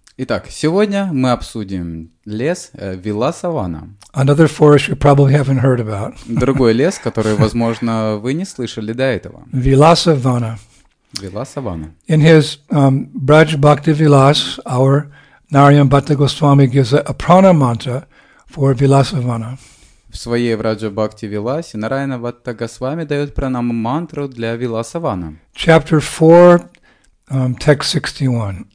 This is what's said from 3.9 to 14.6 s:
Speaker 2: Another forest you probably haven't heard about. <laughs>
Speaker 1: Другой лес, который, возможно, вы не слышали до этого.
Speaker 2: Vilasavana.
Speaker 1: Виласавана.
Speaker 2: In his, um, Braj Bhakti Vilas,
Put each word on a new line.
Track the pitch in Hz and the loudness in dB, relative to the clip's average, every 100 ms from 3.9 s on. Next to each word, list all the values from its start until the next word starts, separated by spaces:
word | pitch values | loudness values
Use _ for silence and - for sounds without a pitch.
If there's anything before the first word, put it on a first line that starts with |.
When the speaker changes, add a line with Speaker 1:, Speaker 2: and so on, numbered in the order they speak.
| 101 _ | -20 _
Speaker 2:
Another | - 135 147 156 | -4 0 4 2
forest | - 151 147 - | 4 4 4 2
you | 139 | -2
probably | 147 143 139 | 2 4 4
haven't | 143 135 135 | 2 0 0
heard | 131 123 | 0 0
about. | 107 104 107 - | -2 -6 -8 -12
<laughs> | - | -8
Speaker 1:
Другой | 117 123 135 120 | -4 0 2 2
лес, | 113 156 - | 2 0 -2
который, | - 113 110 | -8 -4 -2
возможно, | 104 110 117 117 113 117 113 110 107 | 0 0 0 -4 -4 -4 -4 -4 -4
вы | 117 | -6
не | 147 190 | -6 -8
слышали | - 117 - 107 | -10 -10 -8 -8
до | 120 | -4
этого. | 131 107 - 82 82 | -4 -4 -8 -18 -10
Speaker 2:
Vilasavana. | 131 127 135 151 170 175 147 127 123 113 113 - _ _ _ _ 117 | -4 2 4 6 4 2 0 0 -2 -4 -8 -16 _ _ _ _ -14
Speaker 1:
Виласавана. | 98 98 135 - 127 82 78 _ - | -12 -12 -12 -10 -10 -10 -12 _ -2
Speaker 2:
In | 156 | 2
his, | 156 160 143 - - | 6 6 4 -4 -4
um, | 147 139 135 - | 0 2 0 -4
Braj | 247 131 156 156 156 | -8 2 4 4 2
Bhakti | 147 143 143 | 2 2 0
Vilas, | 151 156 143 135 151 - - | 2 4 4 4 2 -2 -10